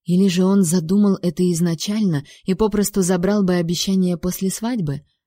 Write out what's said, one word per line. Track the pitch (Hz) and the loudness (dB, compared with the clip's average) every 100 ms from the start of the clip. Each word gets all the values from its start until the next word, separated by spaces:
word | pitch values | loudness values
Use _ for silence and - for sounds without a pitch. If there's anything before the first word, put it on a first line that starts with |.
Или | - 180 196 | -2 2 2
же | 175 | 2
он | 190 196 | 2 4
задумал | 175 180 160 202 208 190 | 2 2 0 2 2 2
это | 175 170 180 | -2 0 0
изначально | 170 175 165 - 214 202 147 - - | 0 0 -2 -4 -2 0 -2 -6 -10
и | - | -4
попросту | 190 220 208 196 202 | -2 0 0 -2 0
забрал | 175 185 196 208 | 0 0 0 0
бы | 185 | 0
обещание | 180 170 175 - 190 180 175 | 0 -2 -4 -2 0 0 -2
после | 180 - 190 | -6 -4 -6
свадьбы? | - 226 247 151 139 - _ | -4 -6 -4 -4 -6 -12 _